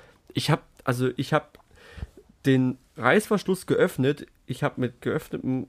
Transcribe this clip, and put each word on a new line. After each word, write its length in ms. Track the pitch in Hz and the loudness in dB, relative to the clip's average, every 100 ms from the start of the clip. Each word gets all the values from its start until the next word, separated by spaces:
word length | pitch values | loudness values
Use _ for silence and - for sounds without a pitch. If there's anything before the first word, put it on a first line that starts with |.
| - _ _ | -20 _ _
Ich 160 | - - | -4 0
hab, 100 | 160 - _ | -2 -2 _
also 240 | - 123 127 - | -4 -2 -2 -2
ich 160 | 127 | -2
hab 260 | 151 - - _ - - - - - _ _ 135 | -2 -2 -20 _ -20 -20 -16 -16 -18 _ _ 2
den 320 | 131 127 123 _ - | 4 2 -2 _ -2
Reißverschluss 680 | 120 190 - 208 - 185 - | 4 4 2 -2 -2 -4 0
geöffnet, 600 | 170 175 - 131 151 - _ - | 2 2 2 0 0 -8 _ -12
ich 160 | 127 | -4
hab 140 | 143 - | -4 -2
mit 240 | 123 - | -6 -4
geöffnetem 640 | 123 147 - - 127 131 | -4 -4 -4 -8 -4 -4